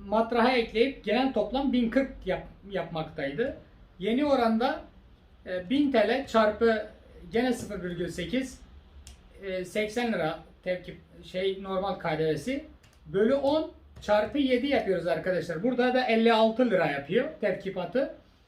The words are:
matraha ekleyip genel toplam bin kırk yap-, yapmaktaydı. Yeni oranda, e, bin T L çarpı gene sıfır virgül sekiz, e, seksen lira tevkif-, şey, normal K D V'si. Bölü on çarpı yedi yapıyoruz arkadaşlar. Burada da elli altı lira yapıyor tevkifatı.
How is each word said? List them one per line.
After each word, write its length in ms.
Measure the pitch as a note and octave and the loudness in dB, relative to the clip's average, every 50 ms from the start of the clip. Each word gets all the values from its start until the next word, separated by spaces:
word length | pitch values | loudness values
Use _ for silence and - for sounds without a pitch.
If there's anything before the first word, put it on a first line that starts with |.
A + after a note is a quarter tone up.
| G3+ | -6
matraha 460 | G3 G#3 A3+ A3+ A3+ A#3+ A#3 A3 B3+ | 0 2 2 2 2 2 4 4 4
ekleyip 520 | C4 A#3+ A3+ - G#3 A3 B3+ C#4 - - - | 4 2 0 0 0 -2 -2 -2 -4 -6 -2
genel 300 | G3+ G#3+ B3 C4+ C4+ - | 0 0 2 2 2 0
toplam 400 | A3 - - A#3 C4+ C#4+ B3 A3+ | 0 -2 0 -2 -2 0 2 2
bin 160 | B3 A#3 - | 2 0 2
kırk 220 | - C4+ C4+ - - - - | 2 0 0 0 -6 -8 -6
yap-, 220 | F#3 E3+ - - - - - - G3+ | -4 -4 -4 -6 -12 -18 -20 -14 -8
yapmaktaydı. 880 | G3 F3 D#3 - E3+ D#3 D#3 - - D#3 C#3 C#3 D3 F#3 B3+ D4+ - - - - - - - - _ - | -6 -6 -6 -4 -6 -6 -8 -6 -8 -8 -8 -6 -4 -4 -4 -4 -6 -10 -16 -20 -20 -20 -20 -20 _ -6
Yeni 260 | F3+ G#3 A#3 C4+ D4 | -2 0 0 2 2
oranda, 560 | C#4+ C4+ B3 A#3 A3+ A3 A3 B3 C#4+ D#4 - - - - - - - - _ _ _ - - - | 2 4 4 4 2 2 2 2 0 0 -4 -8 -16 -20 -20 -20 -20 -20 _ _ _ -20 -18 -10
e, 240 | F#3+ F#3 F3+ F3+ F3+ | -8 -8 -6 -2 0
bin 220 | B3+ D4 D4 C4+ | 2 2 2 4
T 160 | - A3 G#3 | 4 4 4
L 200 | G#3+ B3+ C4+ - | 4 2 0 -2
çarpı 600 | - - A3+ G#3+ G#3+ G#3+ - A#3 A3+ A3 G#3+ - - - - - - - - - E3+ | 2 2 4 4 4 2 2 2 2 2 2 -2 -8 -14 -20 -20 -20 -20 -20 -14 -4
gene 220 | F3+ A3+ B3+ B3+ A3+ | -2 0 2 2 0
sıfır 300 | - - - G#3 F3+ F3 | -2 -4 -8 -8 -8 -8
virgül 240 | F3+ F3 E3+ E3+ | -6 -6 -6 -6
sekiz, 540 | D#3 - F3+ E3+ E3 A#3 C4 C4 - - - - - - - - - - - - - - - - - - - G3 | -6 -6 -6 -6 -2 -2 -2 -4 -4 -10 -16 -20 -20 -20 -20 -20 -20 -20 -20 -20 -20 -20 -20 -20 -20 -20 -14 -8
e, 220 | F#3+ F#3 F#3 F3+ | -6 -6 -6 -6
seksen 480 | - - G#3+ G#3+ G#3+ G#3+ A#3+ A#3+ A3+ G#3 | -4 -2 -2 -2 -2 -2 -2 -2 -2 0
lira 260 | F3 D#3 D#3 D#3+ - - - - - - | 0 -2 -2 -4 -6 -12 -20 -20 -8 -4
tevkif-, 600 | F#3 F3+ F3+ - F3+ - - - - - E3+ E3 | -4 -4 -4 -6 -12 -16 -16 -20 -20 -20 -20 -18
şey, 400 | - - F#3 F#3+ F#3+ F#3+ G3 G3 | -10 -6 -2 -2 -2 -2 -4 -6
normal 360 | F#3+ F#3+ F#3 G3 G3 - - | -4 -2 -2 -2 -2 -4 -4
K 200 | - E3+ D#3 D3+ | -2 -2 0 0
D 140 | D#3+ D#3+ D#3 | 0 0 0
V'si. 320 | - - B3 C#4 D4+ - - - - - - - _ - | -2 -2 -4 -6 -6 -8 -12 -20 -20 -20 -20 -20 _ -14
Bölü 280 | D3+ D#3+ G3 A3 B3 C#4 | -4 0 2 4 4 4
on 380 | C#4 C4+ C#4 D4+ D#4 D#4+ - - - - - - - | 4 2 2 2 2 0 -4 -10 -18 -20 -20 -20 -10
çarpı 360 | - G#3 G#3 G#3+ A3 A3 - | 0 2 2 2 2 0 0
yedi 300 | D4 C4+ B3+ B3 A3+ B3 | 0 2 4 2 2 2
yapıyoruz 400 | C#4+ C4+ A3 - G3 F3+ E3+ E3 | 2 2 2 2 0 -2 0 0
arkadaşlar. 560 | F3 E3 D#3+ - F#3 F#3 E3 D#3 E3+ D#3+ E3 G#3 | 0 -2 0 0 0 -2 0 -2 -4 -4 -2 -2
Burada 300 | C4 B3 A#3+ B3 B3 A#3+ | 0 0 2 2 2 2
da 120 | B3+ B3+ | 2 2
elli 280 | A3+ A3+ A3+ A3+ A3+ A3+ | 2 2 4 4 6 6
altı 360 | A3 A3+ A3 A3 B3+ B3+ A3+ | 6 4 4 4 2 2 4
lira 160 | F#3 F3 D#3+ D3 | 4 2 2 2
yapıyor 380 | D3 - - D3+ F#3+ A#3+ C#4+ D#4 - - | 0 -4 -4 0 0 0 0 -2 -4 -2
tevkifatı. 720 | A3 G3 F#3 - - F#3+ - F#3 E3+ - - B3+ D#4 - - - _ _ _ _ _ | -2 -2 -2 -2 -6 -8 -6 -6 -6 -2 0 -2 -2 -2 -6 -12 _ _ _ _ _